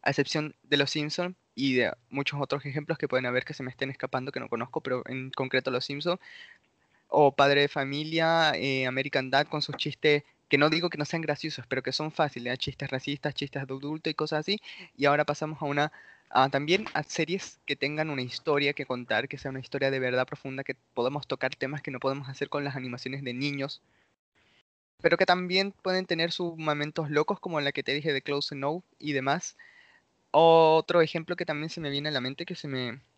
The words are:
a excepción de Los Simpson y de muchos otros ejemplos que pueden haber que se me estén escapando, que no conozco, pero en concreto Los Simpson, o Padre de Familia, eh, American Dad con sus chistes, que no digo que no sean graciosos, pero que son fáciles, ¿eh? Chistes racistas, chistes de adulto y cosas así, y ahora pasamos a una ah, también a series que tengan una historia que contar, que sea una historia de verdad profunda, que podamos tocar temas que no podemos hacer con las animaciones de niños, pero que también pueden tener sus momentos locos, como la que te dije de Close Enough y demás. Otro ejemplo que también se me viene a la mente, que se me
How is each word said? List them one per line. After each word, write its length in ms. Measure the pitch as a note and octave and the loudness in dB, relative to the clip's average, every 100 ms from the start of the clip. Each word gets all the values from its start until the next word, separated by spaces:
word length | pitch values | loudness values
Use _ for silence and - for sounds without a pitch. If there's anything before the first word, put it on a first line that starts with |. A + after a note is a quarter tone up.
a 80 | - | 0
excepción 440 | C#3 C#3 D#3+ D3+ - | 2 0 0 -4 -10
de 120 | _ C#3+ | _ 2
Los 140 | C#3 | 2
Simpson 440 | D3+ D3+ - F3+ F#3 _ | 0 -4 -2 -4 -6 _
y 220 | - C3+ B2+ | -4 2 4
de 160 | A2 - _ | 2 -2 _
muchos 280 | C3+ C#3 C#3+ | -4 -4 -2
otros 260 | C#3 C#3+ C#3+ | -2 -2 -2
ejemplos 320 | C#3 D3 D#3+ | -6 -4 -4
que 100 | C#3 | 0
pueden 160 | B2+ | 0
haber 200 | B2+ B2 - | 0 -2 -2
que 80 | |
se 80 | D#3 | -10
me 80 | C3 | -10
estén 200 | - C3+ | -6 -8
escapando, 400 | C3+ C3 C3+ C3 | -6 -4 -4 -4
que 100 | C3 | -8
no 100 | A#2 | -6
conozco, 320 | A#2 A#2+ - | -6 -4 -6
pero 200 | - B2+ - | -4 -4 -4
en 240 | C3 C3 | -10 -8
concreto 400 | - C3 C3 B2+ | -6 0 0 0
Los 160 | B2 - | -4 -4
Simpson, 340 | C#3+ D#3 F3+ - - - - _ _ _ _ _ | -4 -2 -4 -6 -20 -20 -20 _ _ _ _ _
o 260 | - D3 | 6 6
Padre 280 | C3+ C#3 C#3+ | 8 6 6
de 60 | C#3+ | 4
Familia, 840 | - C3+ C#3+ D#3 E3 E3 E3 D#3+ | 0 -4 -4 -2 0 2 4 4
eh, 320 | G#2 C3+ C3+ C3 | 2 0 0 0
American 440 | C3 C#3 C#3 C3 | -2 0 -2 2
Dad 160 | C3+ D3+ | 2 2
con 160 | D3+ | -2
sus 140 | C#3+ C#3+ | -4 -4
chistes, 480 | - - D#3 D3 - _ _ | -6 2 4 4 2 _ _
que 100 | C#3 | 4
no 100 | D3+ | 6
digo 220 | D#3+ F3 | 4 0
que 80 | D3+ | -2
no 80 | D3 | -4
sean 160 | E3 | -2
graciosos, 440 | D#3+ D3 D#3+ D3 B2 | -2 -4 -4 -8 -4
pero 160 | C3 | -4
que 100 | C3+ | -2
son 200 | - D#3 | -4 -4
fáciles, 400 | - D3 - A#2+ | 0 0 0 -6
¿eh? 60 | C3 | -4
Chistes 320 | - - C#3 | -6 -6 -6
racistas, 440 | C3+ - C#3 D3+ | -4 -4 -4 -4
chistes 320 | - C#3+ C#3+ C3+ | -4 -6 -6 -8
de 80 | |
adulto 360 | C3+ C#3+ D#3 D#3+ | -8 -6 -4 -4
y 40 | |
cosas 260 | D3+ D#3 D#3 | -2 0 0
así, 200 | D#3 G#3 - - F3+ - | 0 -4 -4 -16 -18 2
y 100 | C#3+ | 4
ahora 180 | D3 | 4
pasamos 360 | D3+ D3 D#3 D#3 | 2 0 -4 -4
a 20 | |
una 280 | D3 C#3+ D3+ - - - _ | -2 0 0 -4 -20 -20 _
ah, 180 | - C3 | 4 4
también 380 | C#3 D3 F#3+ A3 | 2 2 0 2
a 80 | - | -4
series 560 | D3+ - D#3 F#3 - - - | -4 -2 -2 -2 -6 -16 -8
que 80 | |
tengan 340 | C#3+ C#3+ D3+ D#3 | -4 -2 -2 -2
una 140 | C#3 | -2
historia 500 | B2+ - - C#3+ C#3+ | -4 -4 0 2 2
que 140 | D3 C#3 | -2 -6
contar, 400 | B2 A#2+ A2 C3+ | -6 0 0 0
que 100 | C#3 | -6
sea 140 | C#3 | -8
una 80 | C3 | -8
historia 320 | B2+ C#3+ C3+ | -8 -2 0
de 80 | C3+ | 2
verdad 280 | B2+ B2 B2+ | 0 0 0
profunda, 360 | D3 C3+ C3 | -4 -8 -8
que 140 | C3+ C3 _ | -8 -10 _
podamos 320 | - B2 C#3+ - | -2 -2 -2 -6
tocar 300 | C#3 C3 - | -4 -4 -4
temas 260 | C3 D3 | -6 -6
que 80 | - | -8
no 80 | C3 | -4
podemos 300 | C3+ C3+ C3+ | -2 -4 -8
hacer 200 | C3 C#3+ | -8 -4
con 140 | D3 | -4
las 140 | C#3+ C3+ | -4 -6
animaciones 480 | B2+ B2 C3 C#3 | -8 -8 -8 -8
de 100 | C3+ | -8
niños, 480 | B2 C#3+ C#3+ C3+ - _ _ _ _ _ _ _ _ _ _ _ _ | -4 -4 -4 -6 -10 _ _ _ _ _ _ _ _ _ _ _ _
pero 140 | E3+ E3 | 2 4
que 100 | F#3+ | 4
también 460 | F3+ F3+ F#3 G3 | 2 2 0 0
pueden 340 | - F#3+ F#3 F#3+ | -4 -2 -2 -2
tener 240 | E3 E3+ | -2 -2
sus 260 | - F3 E3 | -2 -6 -4
momentos 540 | D#3 D3 D3 D#3+ D3+ | -2 0 -2 -4 0
locos, 300 | D3 D#3 G3+ | 0 0 -2
como 200 | F#3+ D#3+ | -2 -2
la 120 | C#3+ | -2
que 100 | - | -2
te 120 | - | -2
dije 180 | C#3+ D3+ | -2 0
de 100 | C3+ | -2
Close 320 | C#3+ C#3+ D3 | -2 -4 -4
Enough 300 | C#3+ C#3 E3 - _ | -4 -4 -4 -10 _
y 140 | D3 | -4
demás. 440 | C#3 C3+ D#3+ - - - - _ _ _ _ _ | -2 0 -2 -4 -16 -20 -20 _ _ _ _ _
Otro 720 | D3+ E3 E3 D#3+ D#3+ - F3 | 6 10 10 10 6 6 4
ejemplo 320 | D#3+ E3+ D#3+ | 4 2 -4
que 120 | F3 F3 | -6 -2
también 240 | D3 D#3+ | -4 -4
se 100 | E3+ | -6
me 100 | D3+ | -4
viene 200 | C#3 D3+ | -4 -2
a 20 | |
la 80 | C#3+ | -2
mente, 260 | B2+ C#3 E3+ | -4 -6 -8
que 80 | |
se 140 | F3+ D3 | -8 -6
me 320 | C3+ B2 A#2 _ | -4 -4 -6 _